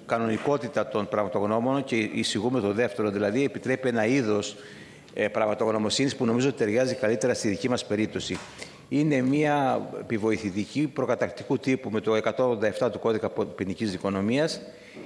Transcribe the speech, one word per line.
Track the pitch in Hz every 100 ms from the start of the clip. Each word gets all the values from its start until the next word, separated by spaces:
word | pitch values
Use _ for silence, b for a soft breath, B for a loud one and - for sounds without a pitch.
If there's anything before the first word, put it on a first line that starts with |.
| -
κανονικότητα | 117 113 110 - 143 117 107 104
των | 110 101
πραγματογνώμων, | 104 101 107 104 110 120 139
και | 131 117
εισηγούμε | 107 90 113 113 113 131
το | 101
δεύτερο, | 101 120 - 107
δηλαδή | 101 101 113
επιτρέπει | 139 107 120 127 131
ένα | 117 107
είδος, | 139 110 104 101 - B B B B B
ε, | - 104
πραγματογνωμοσύνης | 110 107 107 110 110 107 - 135 -
που | 120
νομίζω | 117 135
ότι | -
ταιριάζει | 110 110 131 113
καλύτερα | 107 117 127
στη | 113 110
δική | 95 123
μας | 123 -
περίπτωση. | 104 107 95 - 90 B B B B B
Είναι | 135 156 139
μια | 127 143 151 147 135 117 104 104
επιβοηθητική | 101 113 110 107 104 92 101 135 147
προκαταρκτικού | - 127 117 101 - - 123
τύπου | - 131 110
με | 107
το | 110 110
εκατόν | 110 107 127
ογδόντα | 117 107
εφτά | 92 123
του | 104
κώδικα | 113 110 101
πο-, | - 101
ποινικής | - 95 90 110
δικονομίας | 92 98 98 101 131 160 - - B B B